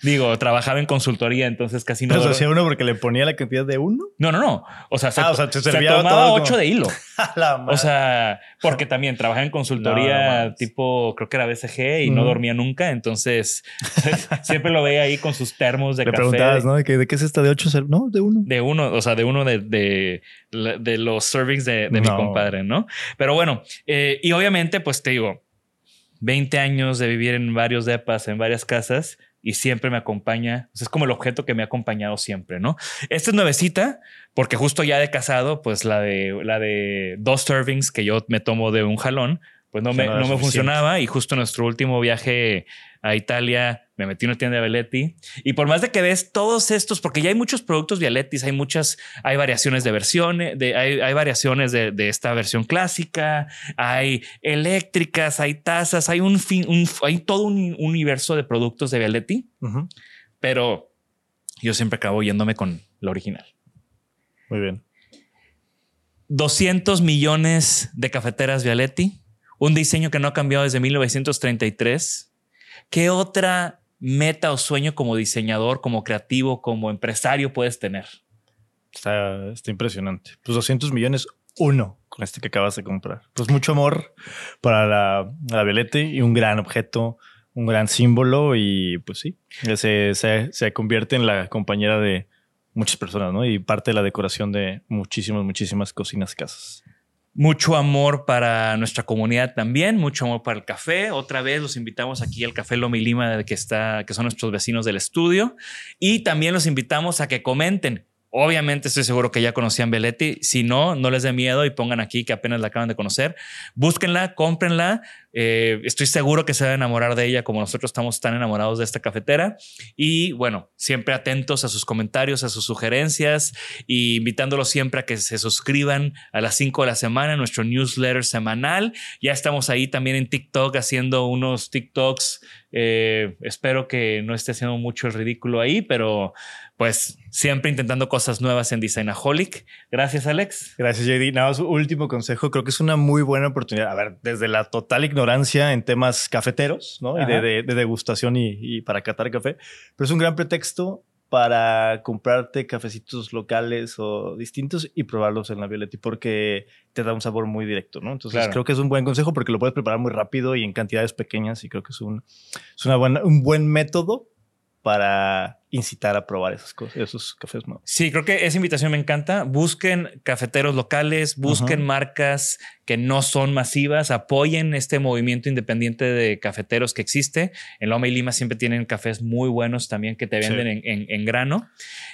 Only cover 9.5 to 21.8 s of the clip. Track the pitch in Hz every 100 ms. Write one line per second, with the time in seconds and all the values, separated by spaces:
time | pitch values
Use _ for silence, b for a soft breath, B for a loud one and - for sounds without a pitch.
9.5 | 151 131 131 113 113 131 139 139 123 117
10.5 | - 117 - 131 127 117 110 107 135 120
11.5 | 117 120 - 131 156 135 127 120 120 120
12.5 | 117 123 131 180 127 113 110 - 117 107
13.5 | - B B - - 143 151 - 143 -
14.5 | 156 165 160 143 143 143 143 156 139 127
15.5 | - 127 131 139 131 120 117 123 123 127
16.5 | 135 123 143 143 131 127 143 151 147 143
17.5 | 143 170 143 139 156 262 208 208 220 202
18.5 | 127 123 156 139 113 110 113 117 135 135
19.5 | 113 104 107 101 98 95 90 B B B
20.5 | 110 110 107 117 113 113 110 - 135 131
21.5 | 139 127 117